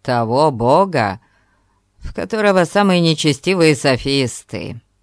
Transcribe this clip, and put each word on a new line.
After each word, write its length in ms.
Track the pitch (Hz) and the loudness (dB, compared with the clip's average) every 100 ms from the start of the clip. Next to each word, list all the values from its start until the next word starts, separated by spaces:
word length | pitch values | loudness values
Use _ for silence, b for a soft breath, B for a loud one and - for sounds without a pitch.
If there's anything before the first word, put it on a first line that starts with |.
того 500 | - 120 113 123 156 | -4 -2 0 0 0
Бога, 680 | 123 117 151 196 156 104 92 _ _ _ _ _ _ _ _ | 0 2 2 2 0 -2 -4 _ _ _ _ _ _ _ _
в 140 | - | -12
которого 500 | - 190 220 208 185 165 | -10 -8 -2 2 2 2
самые 360 | 202 202 180 | 2 2 2
нечестивые 760 | 165 156 156 139 - 190 160 147 | 2 0 0 -2 -2 2 2 2
софисты 1040 | 147 127 139 139 127 - - 104 98 117 - _ | 0 -2 -2 -2 -2 -6 -14 -12 -12 -14 -18 _